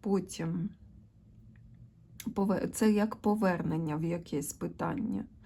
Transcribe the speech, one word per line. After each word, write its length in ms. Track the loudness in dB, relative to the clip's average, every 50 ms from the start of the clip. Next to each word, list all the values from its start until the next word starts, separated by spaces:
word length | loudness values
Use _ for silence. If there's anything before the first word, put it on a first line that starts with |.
Потім 680 | 2 2 2 2 0 -2 -6 -4 -4 -2 -2 -2 -4 -4 -6 -10 -20 -20 -20 -20 -20 -20 _ -20 -20 -20 -20 -20 -20 -20 -20 -20 -20 -20 -20 -20 -20 -20 -20 -20 -20 -20 -20 -10 -10 -4 0
пове-, 340 | 0 2 2 2 2 0
це 240 | -2 0 2 4 4
як 240 | 6 4 2 0 -2
повернення 800 | 0 2 2 2 4 4 2 2 2 0 0 0 0 0 -2 -2
в 80 | -2 0
якесь 500 | -2 -2 -4 -4 -4 -4 -4 -4 -4 -8
питання. 720 | -6 -8 -8 -4 -4 -4 -2 -2 -2 -2 -2 -2 -4 -4 -8 -14 -20 -20